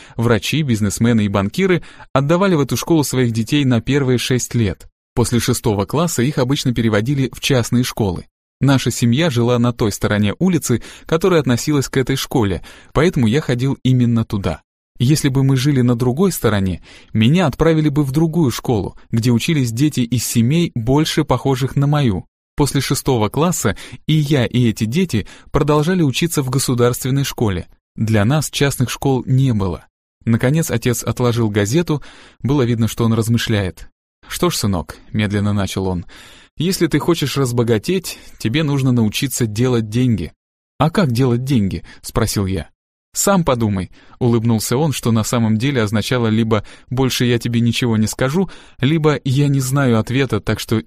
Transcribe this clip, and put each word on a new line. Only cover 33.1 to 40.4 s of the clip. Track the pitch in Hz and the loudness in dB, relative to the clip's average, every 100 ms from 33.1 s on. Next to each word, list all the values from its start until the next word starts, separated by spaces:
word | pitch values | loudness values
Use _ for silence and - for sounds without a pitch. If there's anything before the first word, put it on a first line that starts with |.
размышляет. | 113 110 117 - 104 92 - - _ _ _ - | 2 2 0 0 -2 -2 -8 -18 _ _ _ -14
"Что | - 175 | -2 -2
ж, | - | 0
сынок", | 107 90 - - - | -2 -2 -6 -14 -8
медленно | 110 104 101 104 | -4 -2 0 0
начал | 101 95 101 92 | -2 -2 -4 -4
он, | 90 - - - - - - | -4 -8 -16 -20 -20 -16 -6
"если | 170 190 160 | -4 0 0
ты | 147 | 0
хочешь | 175 170 139 139 | 0 -2 -2 -2
разбогатеть, | 127 120 117 127 - 190 - - - - | -2 0 0 0 0 -4 -4 -14 -18 -8
тебе | 113 143 | -4 -2
нужно | 147 143 131 | 0 0 2
научиться | 120 107 - 139 - 113 | 2 0 0 -4 -2 -4
делать | 104 127 120 107 | 0 0 0 -2
деньги". | 113 127 101 78 - | 0 0 0 -4 -12